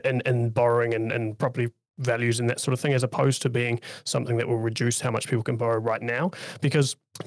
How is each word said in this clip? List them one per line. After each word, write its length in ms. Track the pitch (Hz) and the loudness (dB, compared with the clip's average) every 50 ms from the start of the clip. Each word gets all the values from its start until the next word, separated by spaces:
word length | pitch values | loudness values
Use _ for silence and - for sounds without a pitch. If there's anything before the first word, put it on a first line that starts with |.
| - | 0
in, 180 | 135 127 123 - | 0 0 0 0
in 240 | 135 127 120 117 117 | 0 2 2 2 0
borrowing 440 | 110 123 120 120 117 120 120 117 117 | 2 4 4 4 4 4 2 2 0
and, 180 | 113 113 113 | 0 -2 -2
and 260 | 110 117 117 107 107 - | -2 -2 -2 -4 -4 -2
property 320 | - 131 123 127 120 117 - _ _ _ _ - | -2 -2 0 0 -2 -2 -4 _ _ _ _ -6
values 420 | 131 123 117 117 120 117 113 117 | -2 -2 0 2 2 0 2 2
and 80 | 120 117 | 2 0
that 100 | 123 - | 0 0
sort 140 | - - | 0 0
of 80 | 131 120 | 0 0
thing, 140 | - 147 139 | 2 2 2
as 80 | 127 | 2
opposed 400 | 123 120 - - 135 139 131 - | 2 0 0 2 2 2 2 2
to 80 | - 131 | 0 -2
being 280 | 117 120 120 120 117 117 - - - - - | 0 0 0 0 -2 -2 -4 -8 -16 -12 -6
something 340 | - - 135 123 120 120 117 | -4 -4 -2 -2 0 0 0
that 100 | 117 113 | 0 0
will 80 | 117 | 0
reduce 440 | 113 113 117 110 - 123 120 117 - | 0 0 -2 -2 0 0 0 0 0
how 100 | - 127 | -2 -2
much 180 | 113 110 - - | -2 -2 -2 0
people 140 | - 117 | -2 -2
can 140 | 117 - 127 | 0 0 -2
borrow 220 | 113 120 113 117 113 | 0 0 0 0 0
right 220 | 110 117 110 - | 0 0 -2 -2
now, 300 | 117 120 120 123 160 185 - - - - - - | -2 -2 -2 0 -2 -2 -4 -6 -12 -14 -6 -2
because 340 | - 143 131 151 139 127 - - _ _ - - - | 0 2 4 4 2 2 0 -6 _ _ -16 -14 -4